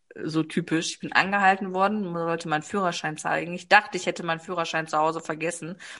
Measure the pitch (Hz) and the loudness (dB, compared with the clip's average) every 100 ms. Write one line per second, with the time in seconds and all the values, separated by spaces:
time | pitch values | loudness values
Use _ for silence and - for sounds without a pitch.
0 | _ - - 156 156 - 165 160 170 - | _ -10 -2 -2 0 -2 0 -2 -2 -8
1 | - - 180 202 190 196 196 185 196 214 | 0 2 4 4 4 4 0 2 2 2
2 | 185 170 165 165 165 151 - 202 180 170 | -4 -2 -2 -2 0 -2 -2 0 0 -2
3 | 156 156 165 156 160 175 - 202 208 180 | -6 -6 -2 -2 -2 -8 6 6 6 -4
4 | 180 175 170 165 180 175 165 165 156 156 | -4 -2 -4 -4 -4 -4 -2 -2 0 2
5 | 156 160 - 156 165 170 160 190 - | 2 0 -6 -4 -4 -4 -10 -12 -16